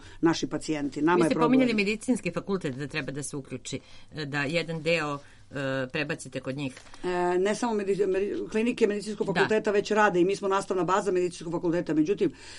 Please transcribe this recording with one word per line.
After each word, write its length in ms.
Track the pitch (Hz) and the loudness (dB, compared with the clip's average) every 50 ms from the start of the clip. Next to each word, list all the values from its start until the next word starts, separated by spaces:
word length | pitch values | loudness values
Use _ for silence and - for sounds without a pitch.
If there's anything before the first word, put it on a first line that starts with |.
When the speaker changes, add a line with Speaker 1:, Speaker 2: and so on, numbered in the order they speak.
| - - - - | -4 -14 -6 2
Speaker 1:
naši 260 | - 170 156 - - | 2 2 2 2 -2
pacijenti. 540 | 143 - 147 - - 156 147 143 143 - 151 | -4 -4 -6 -4 -4 -4 -2 -4 -4 -2 0
Nama 140 | 147 165 175 | 2 4 6
Speaker 2:
Vi 60 | - | 6
Speaker 1:
je 40 | 339 | 4
Speaker 2:
ste 80 | 302 262 | 4 4
Speaker 1:
problem. 140 | - 240 233 | 4 4 4
Speaker 2:
pominjali 240 | 254 262 262 240 226 | 6 4 4 4 2
medicinski 580 | 214 196 196 220 214 - - 247 - - 175 | 2 2 0 0 -2 0 0 0 0 0 -4
fakultet 440 | 170 170 - - 196 185 - 151 127 | -6 -6 -4 -4 -4 -2 -2 -4 -4
da 120 | 127 147 | -4 -8
treba 240 | 131 113 156 151 151 | -6 -6 -6 -6 -6
da 120 | 139 147 139 | -8 -8 -8
se 140 | - - | -8 -8
uključi, 420 | 143 131 - 131 127 - - - - - - - - - - - - 156 | -10 -10 -10 -12 -10 -8 -8 -8 -8 -10 -12 -18 -20 -18 -14 -10 -8 -8
da 180 | 143 135 143 143 | -4 -4 -2 -2
jedan 380 | 156 165 170 160 160 165 160 | 0 0 -2 -2 -2 -6 -4
deo 380 | 147 160 170 165 151 147 143 143 - - - - - - - | 0 0 0 0 0 -2 -4 -6 -8 -14 -20 -20 -20 -10 -8
e, 340 | 143 139 135 135 135 127 127 | -6 -4 -2 -2 -2 -4 -4
prebacite 480 | - 160 147 143 160 156 - 131 - 139 | -4 -6 -4 -4 -4 -8 -8 -10 -10 -8
kod 180 | - 139 131 | -6 -6 -6
njih? 160 | 143 143 131 127 - - - - - - | -4 -6 -6 -8 -10 -18 -18 -16 -8 -4
Speaker 1:
E, 40 | 180 180 180 175 180 180 180 | -2 0 0 2 2 2 2
ne 160 | 185 208 214 | 2 2 0
samo 180 | 208 254 240 220 | 0 0 0 0
medi-, 340 | 202 202 190 196 175 202 | 0 0 0 0 2 2
medi-, 420 | 190 185 190 202 202 - - 202 180 | 2 2 0 0 -2 -2 -4 -6 -2
klinike 380 | - 220 226 240 233 - 233 | -2 0 0 0 2 2 2
medicinskog 400 | 202 208 208 180 214 208 - 214 | 2 2 -2 -4 -6 -4 -4 -2
Speaker 2:
Da. 60 | 180 180 | 0 2
Speaker 1:
fakulteta 380 | 175 151 127 214 220 - 220 | 2 2 4 4 2 2 2
već 200 | 196 208 202 - | 2 2 2 2
rade 300 | 214 214 208 208 175 180 | 4 4 4 6 6 4
i 40 | 175 | 4
mi 100 | 185 196 | 4 2
smo 120 | - 202 | 0 0
nastavna 360 | 190 190 196 190 - 202 190 170 | 0 0 0 0 0 0 0 2
baza 280 | 165 185 202 190 196 | 2 2 2 2 2
medicinskog 420 | 185 180 180 175 170 - 165 170 165 | 0 0 0 0 -4 -6 -8 -6 -4
fakulteta. 400 | 170 180 175 160 180 170 - 156 | -2 0 0 0 0 0 0 2
Međutim, 380 | 156 156 151 202 - 202 147 - - - - - | 2 4 2 2 2 2 0 0 -4 -14 -18 -18